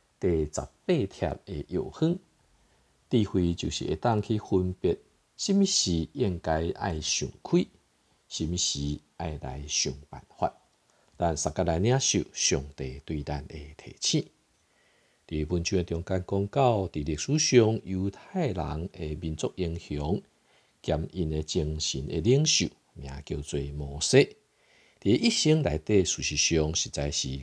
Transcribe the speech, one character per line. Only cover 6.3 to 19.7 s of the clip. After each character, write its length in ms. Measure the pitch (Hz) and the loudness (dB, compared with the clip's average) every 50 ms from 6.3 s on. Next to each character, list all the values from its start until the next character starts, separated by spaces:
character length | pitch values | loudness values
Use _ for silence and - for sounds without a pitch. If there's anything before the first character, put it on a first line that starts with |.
| 90 85 | 0 -2
该 280 | - 82 80 80 82 85 | -2 0 0 0 0 -2
爱 280 | - - 107 101 82 78 | -4 -4 -4 -4 -4 -4
想 300 | 78 - - - - - - - | -2 -2 -2 -2 -4 -6 -8 -12
开， 240 | - - - 175 - - - _ _ _ _ _ _ _ _ _ _ _ | -4 0 0 0 0 0 -6 _ _ _ _ _ _ _ _ _ _ _
什 180 | - - 82 | -8 -6 -4
么 120 | 78 87 85 | -2 -2 -2
事 420 | - - - 71 71 73 73 - - _ _ | -2 -2 -2 -2 -2 -4 -4 -4 -8 _ _
爱 240 | - 85 82 78 73 | -10 -8 -8 -8 -8
来 220 | - 67 65 71 73 | -8 -10 -10 -10 -8
想 280 | 73 - - - 71 67 69 71 - | -4 -2 -2 -2 -2 -4 -6 -12 -16
办 120 | - 65 - _ - - | -18 -18 -18 _ -6 -4
法。 160 | - - - - _ _ _ _ _ _ _ _ _ _ _ - | -2 -2 -2 -6 _ _ _ _ _ _ _ _ _ _ _ -2
咱 200 | 85 85 80 76 | 0 0 0 0
三 160 | - 82 76 | -2 -2 -2
个 100 | - 90 | 0 0
来 160 | 85 82 82 | 2 2 2
领 180 | 95 117 127 135 | 2 2 2 2
受 180 | - - - 92 - - - | 2 2 0 0 -2 -2 -4
上 280 | - - - 87 71 69 71 - | -2 0 0 2 0 -2 -4 -8
帝 260 | - 69 65 65 69 - | -10 -10 -8 -10 -10 -8
对 180 | - 80 76 69 | -6 -6 -6 -4
咱 240 | 71 73 71 67 - | -4 -6 -6 -8 -10
的 80 | 82 78 73 73 73 - | -12 -14 -14 -16 -18 -18
提 180 | - - - - | -20 -20 -12 -6
醒。 260 | - - - 151 - - - _ _ _ _ _ _ _ _ _ _ _ _ _ _ _ _ _ _ - | -2 0 0 0 -2 -4 -10 _ _ _ _ _ _ _ _ _ _ _ _ _ _ _ _ _ _ -6
伫 180 | 82 78 76 | -4 -2 -2
本 160 | 78 90 87 | 0 0 -2
章 180 | 82 - 101 92 | 0 0 0 0
的 40 | 87 | 0
中 180 | - 85 85 85 | 0 -4 -6 -4
间 180 | - 98 92 87 | -2 -2 -4 -2
讲 220 | - 101 98 101 98 | -2 0 0 0 0
到， 400 | - 139 135 123 117 101 95 - | 2 4 4 4 4 2 0 -2
伫 160 | - 78 73 | -4 -4 -4
历 140 | 78 78 76 | -2 -4 -4
史 200 | - - 143 156 | -2 0 0 0
上 440 | 143 - 135 123 110 107 113 107 - | 2 6 8 8 8 8 4 0 -2
犹 260 | - 95 92 95 98 | -4 -2 -2 -2 -2
太 380 | - - - - - 190 170 139 | -4 -6 -12 -8 -4 -2 -2 0
人 420 | 95 90 73 73 76 80 87 92 - | 0 -2 -2 -4 -4 -4 -6 -6 -8
的 200 | - 82 76 78 | -8 -6 -6 -6
民 200 | 80 85 80 78 | -4 -4 -6 -4
族 160 | 73 - - - - | -4 -4 -4 -4 -2
英 200 | 92 82 | -2 -2